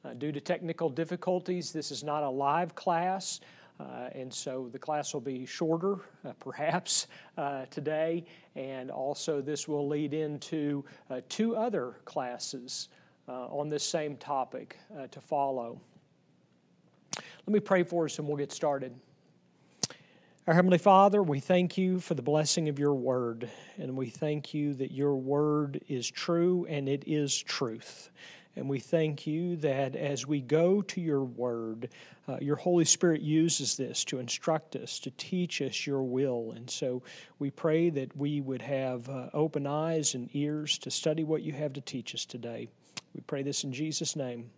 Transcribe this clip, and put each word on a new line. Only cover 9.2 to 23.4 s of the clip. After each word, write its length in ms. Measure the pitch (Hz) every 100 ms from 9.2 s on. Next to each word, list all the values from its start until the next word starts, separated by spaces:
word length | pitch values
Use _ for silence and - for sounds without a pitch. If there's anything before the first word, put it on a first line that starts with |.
| - 147
this 260 | 135 143 -
will 220 | 147 143
lead 260 | 147 147
into, 680 | 156 151 147 - 160 147 143 139 - _
uh, 120 | 127 -
two 260 | - 226 220
other 400 | 240 196 123 -
classes, 840 | - 156 123 123 - 131 123 - - - _ _ -
uh, 160 | 127 123
on 240 | 143 147
this 160 | 147 -
same 320 | 165 151 139
topic, 600 | - 139 127 - - - - 160
uh, 80 | 131
to 140 | 143
follow. 580 | - 147 139 131 117 123 - - _ _ _ _ _ _ _ _ _ _ _ -
Let 320 | - - -
me 140 | 208
pray 220 | 208 190
for 200 | 175 175
us 160 | 160 -
and 80 | 151
we'll 80 | 147
get 160 | 139
started. 420 | - 151 139 131 123 _ _ _ _ _ _ _ _ - - - - _ _ -
Our 80 | 165
Heavenly 240 | 185 180
Father, 420 | 208 190 196 208
we 180 | 180 143
thank 380 | - 185 180 -
you 220 | 185 185
for 160 | - 147
the 80 |
blessing 440 | 127 151 151 - 156
of 120 | 139
your 160 | 143 139
word, 520 | 123 127 120 117